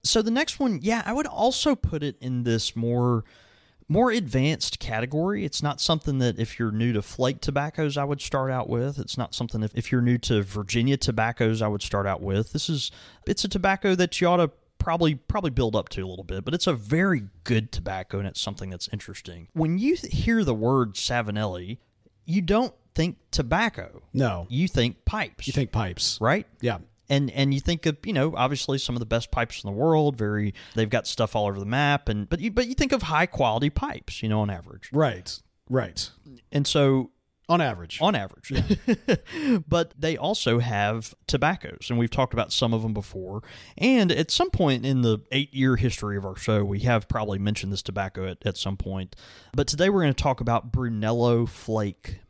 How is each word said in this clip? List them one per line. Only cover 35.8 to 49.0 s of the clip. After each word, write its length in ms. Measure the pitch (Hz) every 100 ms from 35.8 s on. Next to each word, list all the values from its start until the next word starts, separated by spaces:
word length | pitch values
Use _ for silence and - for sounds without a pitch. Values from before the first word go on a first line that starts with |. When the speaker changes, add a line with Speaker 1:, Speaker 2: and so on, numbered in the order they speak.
| 101 - - - - 127 _
Speaker 1:
And 160 | 143 139
so 420 | 160 139 135 127 _ _ _ _
Speaker 2:
On 120 | 175
average. 360 | 147 98 85 -
Speaker 1:
On 140 | 170 180
average. 380 | 98 - -
<laughs> 1120 | 135 - 208 - 220 - 214 - 330 294 226 151
But 260 | 170 165 -
they 200 | 156 160
also 420 | 147 214 - 120
have 560 | 120 104 104 113 110 - -
tobaccos, 600 | 139 143 180 - - -
and 80 | 120
we've 140 | 117
talked 220 | - 131
about 180 | 120 113
some 200 | - 120 113
of 60 |
them 100 | 110
before. 480 | 107 98 98 92 101 - - - -
And 340 | 220 262 190
at 180 | 165 156
some 180 | - 359
point 340 | - 165 131 127
in 160 | 135
the 180 | 120 107 -
eight-year 460 | 131 147 135 131 123
history 380 | 120 - 104 101
of 80 | 98
our 100 | 95
show, 280 | - 107
we 180 | 101 98
have 260 | 120 117 104
probably 320 | 117 107 98
mentioned 320 | 101 107 95
this 80 | 98
tobacco 460 | - 98 95 - 95
at, 180 | 92 -
at 100 | 92
some 200 | - 98
point. 380 | - 95